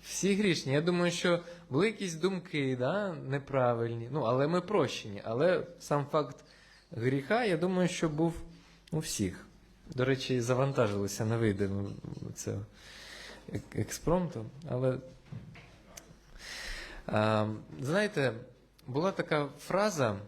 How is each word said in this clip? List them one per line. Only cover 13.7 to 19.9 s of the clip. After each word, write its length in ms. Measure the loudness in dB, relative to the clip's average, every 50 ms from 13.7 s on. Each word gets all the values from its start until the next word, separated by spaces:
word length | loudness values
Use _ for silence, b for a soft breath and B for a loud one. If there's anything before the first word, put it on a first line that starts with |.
| -4
експромтом, 760 | -4 -4 -4 -4 -4 2 2 2 4 2 0 -4 -8 -8 -10 -12 -12 -8 -4
але, 280 | -2 2 2 2 2 0 -4 -10 -18 -20 -18 -14 -14 -14 -14 -14 -18 -20 -20 -20 -20 -20 -20 -20 -20 -20 -20 -20 -20 -20 -20 -20 B B B B B B B B B B B B B B B -2
а, 400 | 0 2 4 4 4 4 2 0 -2 -6 -10 -14 -10 -8
знаєте, 520 | -4 0 0 2 0 0 0 2 0 2 0 -2 -10 -14 -20 -20 -20 _ _ _ -14 -4
була 240 | -2 0 0 0
така 380 | 0 -2 -2 0 0 0 0 -2 -6 -12
фраза 560 | -8 -2 0 2 2 2